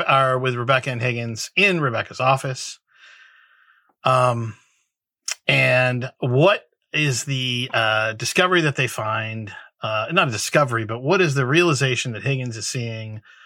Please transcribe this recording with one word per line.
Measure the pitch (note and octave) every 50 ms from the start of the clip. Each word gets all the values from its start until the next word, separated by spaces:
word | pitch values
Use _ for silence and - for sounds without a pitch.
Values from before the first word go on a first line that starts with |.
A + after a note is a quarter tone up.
| E3
are | - D3 C3+ C3+ C3 C3 B2+
with | B2+ C3 B2
Rebecca | A#2+ A#2+ A#2 C3+ B2+ A#2+ C3+
and | B2+ A#2 A2+
Higgins | B2 A#2+ A#2 A#2 A#2 A2+ G#2+ - - -
in | - F#3+ G3+ F#3 E3+
Rebecca's | D3+ C3 A2+ A2 A#2 - - -
office. | B2+ C3 C3+ C3+ - C#3 C3 - - - - - _ _ _ _ - - - - - - _ _ _ _ _ _ _ _ _ _ _ _ _ _ -
Um, | C3+ C3 B2+ B2+ B2 A#2+ A#2 A#2 A2+ G#2 - _ _ _ _ _ _ _ _ _ _ _ _ _ - - - _
and | - C#3 C#3 C3 B2+ B2+ B2+ B2+ B2+ B2 B2 A#2+ C3 - _
what | - C3+ B2 C3 D3+ F#3+ G#3+ A#3+ - _ _ _ _ _ -
is | D#3 D3+ D3 C3 A#2 -
the, | - C#3 C3 B2+ B2+ B2 B2 B2 C3 -
uh, | A2+ A2+ A2 A2 G#2+ A2 A2 A2
discovery | A2 - - - - F3+ F3+ F#3 F3 D#3+
that | D3+ C#3
they | - C#3+
find? | A#2 - - G#2+ A2 A2 A2 A2 A2 A2 A2 A2 G2+ - - - - _ _ -
Uh, | A2+ A2 G#2+ A2 - E3+
not | F#3 F3+ C#3+
a | A2
discovery, | G2+ - - - D#3+ D3 C3+ A#2+ A2+ A2
but | G#2 A2 A#2+
what | B2+ C#3 F3+ G3
is | F#3 D#3+ C3+
the | C#3 C3+
realization | A#2+ C#3 E3+ F3 F3 D3+ A#2+ C#3+ C3 B2+ A#2+ - B2+ A2+
that | G#2 G2
Higgins | C3+ C#3 C3 B2+ B2 A2+
is | A2 G2+
seeing | - - C3+ A#2+ A#2 A2+ A2 A2 A2 A2 A2 - - - - -